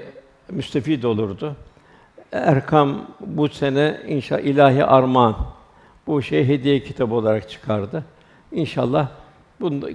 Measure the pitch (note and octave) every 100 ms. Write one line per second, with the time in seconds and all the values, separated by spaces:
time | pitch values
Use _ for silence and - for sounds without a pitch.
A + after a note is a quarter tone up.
0 | - - - _ - - B2+ D3+ B2 D3+
1 | A#2 G#2+ G#2+ G2 D3+ C#3+ - _ _ -
2 | _ - - - - C#3 - D#3 C#3+ D3
3 | - - - - D3 - C#3 C3+ D3+ -
4 | - D3 - D3 C#3 C#3 C#3 C3 D3 C3
5 | C3 B2+ A#2+ G#2 - - - _ - _
6 | - D3+ - D3+ C3 C#3+ C3+ C#3 - -
7 | B2 A#2 A2 A2 - - - G#2+ G2+ E3
8 | - - _ _ _ C4+ D#3 - B2 D3
9 | C#3 - - _ _ _ F#3 C#3+ -